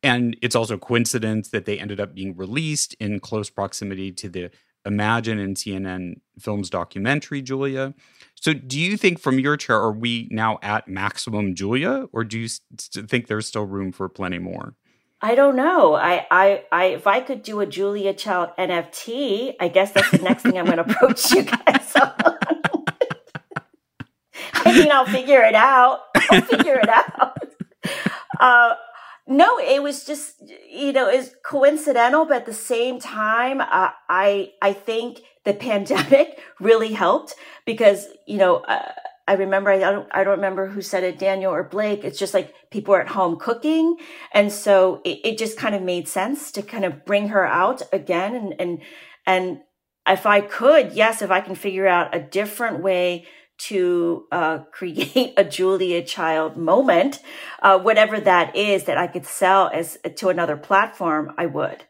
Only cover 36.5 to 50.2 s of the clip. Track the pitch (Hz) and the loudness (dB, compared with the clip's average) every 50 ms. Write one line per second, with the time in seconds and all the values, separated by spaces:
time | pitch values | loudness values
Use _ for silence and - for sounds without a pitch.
36.5 | - _ 185 220 226 220 226 214 214 208 - 175 - 302 - - - - - - | -18 _ 4 4 4 4 4 -2 -2 0 2 2 2 2 0 -6 -18 -20 -20 -20
37.5 | - - _ - 226 226 233 208 202 196 202 - - - _ - 208 202 190 180 | -20 -12 _ -8 -4 4 6 4 4 4 -4 -14 -18 -20 _ -8 0 2 4 4
38.5 | 175 - - - 101 - - - - - - - - _ _ - 196 190 190 190 | 4 2 0 -2 -4 -4 -4 -8 -14 -14 -16 -18 -18 _ _ 0 0 0 2 0
39.5 | 196 196 202 202 196 190 190 180 202 196 - - - 165 175 190 202 175 196 190 | 0 0 2 2 2 2 2 0 -2 -2 -6 -6 -2 -2 0 0 0 0 -2 -4
40.5 | 190 185 190 190 202 202 185 - - 185 185 185 170 - 190 196 196 190 190 190 | -4 -4 -6 -6 -8 -10 -10 -6 -4 -2 -2 -4 -4 -2 -2 -2 -2 0 -2 -2
41.5 | 170 156 180 - - 202 214 208 208 208 - - - - 202 190 - 196 190 - | -2 -2 -6 -6 -6 -4 -2 -2 -4 -4 -6 -10 -8 -6 -8 -2 -2 -2 -2 -2
42.5 | - _ _ _ - 208 - - 202 180 - - - 202 185 175 170 165 - 240 | -14 _ _ _ -12 -10 0 2 2 2 2 -2 -2 -2 -2 -2 -2 -4 -4 -6
43.5 | 233 226 - 302 320 320 320 330 339 330 - - - - - - - 208 208 208 | -6 -2 -2 -2 0 2 2 0 -2 -4 -8 -20 -20 -20 -20 -2 2 2 2 2
44.5 | 208 - - 208 202 190 185 185 175 - - 185 151 - - 226 220 214 226 214 | 0 -6 0 4 4 6 6 4 2 -2 -6 -8 -8 -4 -6 -6 -4 -4 -6 -6
45.5 | 220 - - 226 208 196 185 185 180 175 170 - - 190 190 226 277 294 - - | -6 -6 -4 -4 -4 -2 -4 -4 -4 -4 -6 -6 -4 -4 -4 -4 -6 -8 -10 -12
46.5 | - 208 202 - - 226 202 180 135 - _ - 202 202 208 208 220 202 185 143 | -12 -12 -12 -10 -6 -4 -4 -4 -6 -8 _ -2 -2 -2 -2 0 0 0 0 2
47.5 | 110 175 185 214 262 254 - - - 196 - - 180 170 185 208 233 254 220 196 | 0 0 0 0 0 -4 -6 -6 -6 -6 -2 -2 -2 -2 -2 -4 -6 -6 -8 -10
48.5 | - - 185 175 175 160 - - - - - - - _ _ - 185 185 185 185 | -8 -6 -6 -6 -6 -8 -12 -18 -20 -20 -20 -20 -20 _ _ -2 -2 0 -2 -4
49.5 | 170 - _ _ _ _ _ _ _ _ _ - 196 190 | -8 -10 _ _ _ _ _ _ _ _ _ 0 0 2